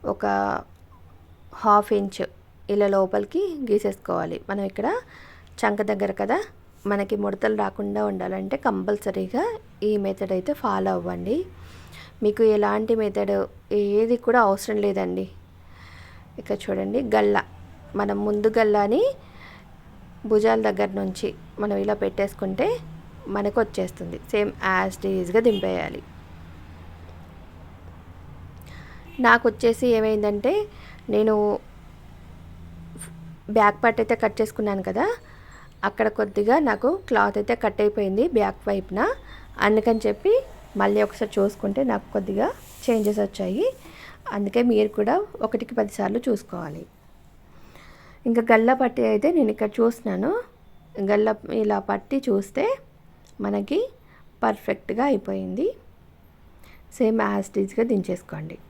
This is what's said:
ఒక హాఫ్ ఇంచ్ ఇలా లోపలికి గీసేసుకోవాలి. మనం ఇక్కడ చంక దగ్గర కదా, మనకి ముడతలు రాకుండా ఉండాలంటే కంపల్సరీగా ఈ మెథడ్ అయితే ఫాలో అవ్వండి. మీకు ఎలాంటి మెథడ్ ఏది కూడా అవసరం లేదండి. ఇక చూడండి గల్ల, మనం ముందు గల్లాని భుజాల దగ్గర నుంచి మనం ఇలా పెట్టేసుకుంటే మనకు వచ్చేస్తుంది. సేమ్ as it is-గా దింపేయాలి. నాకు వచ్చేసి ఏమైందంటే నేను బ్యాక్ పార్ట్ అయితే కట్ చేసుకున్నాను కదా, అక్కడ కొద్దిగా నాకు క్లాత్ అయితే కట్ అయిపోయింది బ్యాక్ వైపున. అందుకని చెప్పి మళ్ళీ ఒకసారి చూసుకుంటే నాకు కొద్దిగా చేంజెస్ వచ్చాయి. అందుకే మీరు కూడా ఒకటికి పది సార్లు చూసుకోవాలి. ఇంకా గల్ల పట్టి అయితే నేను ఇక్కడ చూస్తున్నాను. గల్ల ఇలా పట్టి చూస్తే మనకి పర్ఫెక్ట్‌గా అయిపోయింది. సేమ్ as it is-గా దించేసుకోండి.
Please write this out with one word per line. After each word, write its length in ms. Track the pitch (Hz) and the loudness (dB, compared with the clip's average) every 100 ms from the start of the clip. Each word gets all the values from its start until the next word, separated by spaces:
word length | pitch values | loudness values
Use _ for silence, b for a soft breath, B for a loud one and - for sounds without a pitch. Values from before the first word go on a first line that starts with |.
| - | -6
ఒక 140 | 202 - 98 101 - - - - - - - - - - - | -4 0 0 0 -4 -8 -20 -20 -20 -20 -20 -20 -20 -20 -2
హాఫ్ 300 | 220 208 208 208 | 4 4 4 0
ఇంచ్ 240 | 196 - - - - - - | -2 -6 -8 -8 -20 -16 -2
ఇలా 140 | 202 202 | 2 4
లోపలికి 460 | 196 190 208 202 330 392 311 247 | 4 2 0 -2 -2 -2 -4 0
గీసేసుకోవాలి. 680 | 208 202 196 - 175 165 170 - | 0 0 -6 -4 -4 -4 -8 -6
మనం 140 | 196 196 | -6 -4
ఇక్కడ 180 | 196 240 466 - B B B B - | -2 -2 -2 -8 B B B B -2
చంక 200 | 214 202 202 | -2 0 -2
దగ్గర 200 | 202 202 190 | 0 -2 -2
కదా, 160 | 202 320 - - - - 202 | -2 -2 -2 -14 -20 -10 -4
మనకి 240 | 202 196 208 | -2 -2 -2
ముడతలు 340 | 202 196 214 214 | -2 0 0 0
రాకుండా 380 | 196 - 202 208 208 | -2 -4 -4 -2 -2
ఉండాలంటే 440 | 190 185 190 190 262 262 | -2 -4 -6 -4 -2 0
కంపల్సరీగా 760 | 196 185 208 208 190 185 247 427 440 - - 208 | 0 -2 -2 -2 -4 -4 -2 -2 -4 -14 -4 -2
ఈ 20 | 208 | 0
మెథడ్ 280 | 196 190 190 185 | -2 -4 -2 -2
అయితే 140 | 190 294 | -2 -2
ఫాలో 280 | 226 190 190 185 | -2 0 0 -2
అవ్వండి. 400 | 175 175 180 294 381 B B B B B B - | -4 -6 -2 -2 -4 B B B B B B -2
మీకు 200 | 208 208 220 | 0 4 4
ఎలాంటి 380 | 208 208 208 220 226 | 6 2 2 2 2
మెథడ్ 320 | 208 202 202 196 190 - - 208 | 2 0 0 0 -2 -8 -2 0
ఏది 400 | 202 208 226 240 | 2 2 4 2
కూడా 160 | 240 240 208 | 4 6 6
అవసరం 300 | 196 - 208 | 2 -2 0
లేదండి. 400 | 202 196 185 185 185 - - - B B B B B B B - | 0 0 -2 -4 -6 -10 -20 -20 B B B B B B B -18
ఇక 100 | - 202 | -6 -6
చూడండి 380 | - 190 196 226 247 | -2 -2 0 -2 2
గల్ల, 200 | 214 208 202 - - - - - 196 | 4 4 2 0 -14 -20 -20 -8 -4
మనం 160 | 202 202 208 | -2 0 0
ముందు 220 | 208 214 220 | 2 2 4
గల్లాని 460 | 214 208 202 269 523 - B B B B - - - - - - 214 | 4 4 4 4 2 0 B B B B -20 -20 -20 -20 -20 -14 2
భుజాల 300 | 214 220 220 214 | 4 4 4 2
దగ్గర 200 | 190 202 196 | 0 -2 -2
నుంచి 280 | 190 185 214 - - - | -4 -4 -6 -6 -16 -6
మనం 140 | 208 196 | -2 0
ఇలా 140 | 196 208 | 0 0
పెట్టేసుకుంటే 640 | 196 - 196 - 190 190 359 480 - - - - - | -2 0 -2 -2 -4 0 0 -2 -6 -16 -18 -16 -6
మనకు 220 | 202 202 202 | -2 0 0
వచ్చేస్తుంది. 540 | 220 - 180 - 175 170 - | 0 -2 -6 -6 -10 -10 -2
సేమ్ 200 | 208 202 - 190 | 0 0 0 0
as 200 | 185 190 - | 2 0 -2
it 80 | 196 | -2
is-గా 280 | 190 175 214 233 | -2 2 4 4
దింపేయాలి. 540 | 202 190 180 156 - - - - - - - - - - - - - - - - - - - - - - - - 82 - - - B B B - - | 2 -2 -2 -4 -8 -14 -20 -20 -20 -18 -18 -18 -18 -18 -18 -18 -18 -20 -20 -20 -20 -20 -20 -20 -20 -20 -20 -18 -18 -18 -18 -18 B B B -14 2
నాకు 180 | 247 233 233 | 4 6 4
వచ్చేసి 360 | - 233 226 247 226 | 4 2 4 4 4
ఏమైందంటే 560 | 220 214 208 208 240 403 415 B B B - | 4 2 0 0 0 0 -2 B B B 0
నేను 200 | 208 220 214 208 202 - - - - - - - - - - - - - - - - - - - 214 | 2 4 4 2 0 -6 -20 -20 -20 -20 -20 -20 -18 -18 -18 -18 -16 -16 -16 -16 -16 -16 -16 0 4
బ్యాక్ 220 | 208 202 | 4 6
పార్ట్ 180 | 233 226 | 2 2
అయితే 140 | 220 226 | 0 2
కట్ 140 | 220 214 | 0 0
చేసుకున్నాను 420 | 214 - 208 196 185 | -2 0 -2 -2 -2
కదా, 160 | 196 370 480 B B B B B - 202 | 0 0 -2 B B B B B -6 -6
అక్కడ 200 | - 220 214 | 0 0 0
కొద్దిగా 360 | 202 208 208 285 285 | -2 0 4 4 4
నాకు 200 | 202 247 381 - | 2 0 0 2
క్లాత్ 280 | 226 202 208 | 4 4 2
అయితే 140 | 208 233 | -2 0
కట్ 180 | 214 202 | 0 2
అయిపోయింది 400 | 208 208 196 196 330 240 | 2 2 0 2 2 2
బ్యాక్ 240 | 196 - 214 | 2 -2 -4
వైపున. 320 | 196 190 190 339 539 B B B - 208 | -4 -4 -2 0 -2 B B B 0 4
అందుకని 340 | 214 220 226 214 | 4 4 2 0
చెప్పి 260 | 208 381 494 - - - 208 | 0 2 2 0 -18 -10 0
మళ్ళీ 180 | 196 208 | 2 2
ఒకసారి 260 | 208 - 208 - | 0 -2 -4 0
చూసుకుంటే 440 | 196 - 202 202 269 | 0 0 -4 0 0
నాకు 140 | 202 - | -2 -2
కొద్దిగా 320 | 208 190 196 302 539 - - | -4 -2 -2 -2 -2 -16 -6
చేంజెస్ 360 | - 226 208 208 | 0 2 2 0
వచ్చాయి. 400 | 202 - 185 208 480 523 B B B B - | -2 -2 -4 0 -2 -2 B B B B -8
అందుకే 260 | 208 202 233 240 | -4 0 2 4
మీరు 180 | 214 214 214 | 4 2 0
కూడా 160 | 214 339 415 - | 0 0 -2 -6
ఒకటికి 280 | 226 233 233 233 | -4 -4 -4 -2
పది 120 | 208 - | -2 -2
సార్లు 220 | 196 226 254 | -2 -2 -2
చూసుకోవాలి. 560 | 208 - 175 160 160 - _ - - - - - B B B B B B B | -2 -4 -10 -10 -12 -16 _ -20 -20 -20 -20 -20 B B B B B B B
ఇంకా 160 | 247 233 226 | 0 2 6
గల్ల 180 | 220 226 262 | 6 6 4
పట్టి 220 | 254 254 220 | 2 2 2
అయితే 160 | 214 285 349 | 4 4 4
నేను 140 | 220 | 2
ఇక్కడ 160 | 214 220 226 | 0 -2 2
చూస్తున్నాను. 520 | 233 233 214 185 247 440 - - - - - - 196 | 2 2 -4 -2 0 -2 -6 -20 -20 -20 -16 -4 2
గల్ల 260 | 208 214 214 - 226 | 2 2 0 -4 -2
ఇలా 140 | 214 202 196 | 0 0 -2
పట్టి 280 | 202 - 269 262 | -6 -2 -2 0
చూస్తే 380 | 202 196 - 440 539 - - - - - - | 0 0 -2 -2 -2 -8 -20 -20 -20 -20 -8
మనకి 340 | 202 202 196 320 508 - b b - - | -4 -4 -2 -2 -2 -8 b b -20 -4
పర్ఫెక్ట్‌గా 600 | 226 208 - - - 214 285 | -2 -2 -4 -6 -4 -2 0
అయిపోయింది. 540 | 214 196 196 185 190 381 - - - - - - - - - b b - - | 0 -2 -6 -6 -2 -4 -4 -20 -20 -20 -20 -20 -20 -20 -20 b b -20 0
సేమ్ 220 | 220 220 208 | 2 2 0
as 180 | 202 190 | -2 -2
it 80 | 208 | -2
is-గా 220 | 196 - 233 | -2 0 0
దించేసుకోండి. 640 | 202 185 180 - 156 160 - | 0 -2 -8 -8 -12 -12 -14